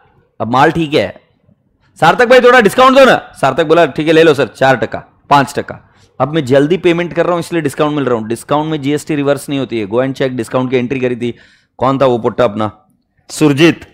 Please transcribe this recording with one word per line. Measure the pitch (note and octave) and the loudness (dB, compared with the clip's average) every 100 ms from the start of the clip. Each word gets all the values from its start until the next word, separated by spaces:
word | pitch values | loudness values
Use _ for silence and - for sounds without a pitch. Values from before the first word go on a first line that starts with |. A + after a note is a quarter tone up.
| _ _ _ - | _ _ _ -10
अब | A2+ | -4
माल | B2+ D#3 | 2 2
ठीक | E3 D3+ | 0 -2
है। | C#3+ F#2+ - _ _ _ _ _ _ _ - | -2 -2 -8 _ _ _ _ _ _ _ 0
"सार्थक | D#3+ - A#3 | 0 2 4
भाई, | B3+ | 6
थोड़ा | A#3+ B3 | 6 4
discount | G3 - C4 C4 | 4 4 4 6
दो | B3 | 4
ना।" | E3 - - | 4 -2 -4
सार्थक | C3+ C3+ D#3 | -2 0 2
बोला, | E3 D3+ | 2 2
"ठीक | D#3+ D#3 | -2 2
है, | |
ले | D#3+ | 4
लो | E3 | 4
सर, | C#3 A#2 | 2 -2
चार | - C3+ B2+ | -2 0 0
टका, | B2 - - _ - | -4 -10 -14 _ 0
पांच | C#3+ C3+ - | 0 2 -6
टका।" | - - _ _ _ - | -10 -16 _ _ _ -6
अब | C#3 | -4
मैं | D#3+ B2 | -2 0
जल्दी | C#3 D3+ F3+ | 0 2 0
payment | F3 E3+ E3+ | 0 -2 -4
कर | D#3 | -4
रहा | E3 | -2
हूं, | E3+ | -4
इसलिए | D#3+ E3+ | -4 -4
discount | D3 - D3+ D3 | -4 -4 -4 -2
मिल | B2 | -2
रहा | A#2 | -4
हूं। | A2 | -4
discount | A#2 - C#3+ D#3 | -10 -4 -4 -2
में | D#3 | -6
जीएसटी | C3+ D3 - D3+ | -4 -6 -4 -4
रिवर्स | C#3 C#3 - | -2 -4 -4
नहीं | C#3 | -8
होती | A#2 A#2 | -6 -6
है। | G2 | -4
Go | A#2+ | -2
and | C3+ | -4
check, | C3 C3+ | -4 -6
डिस्काउंट | B2+ A2+ C3 B2+ | -4 -6 -4 -2
की | B2+ | -2
entry | B2 C3 | -2 -4
करी | B2 A#2+ | -4 -4
थी, | A#2 A2+ _ _ _ - | -8 -8 _ _ _ -4
कौन | B2+ C3 | -2 0
था | C3+ | 0
वो | A#2+ | 0
पुट्टा | A#2+ G#2+ | -2 -2
अपना? | A#2 G#2+ G#2+ - _ _ _ _ _ | -2 -2 -8 -8 _ _ _ _ _
सुरजीत। | - D3+ C3+ E3 - - | -2 0 4 2 0 -10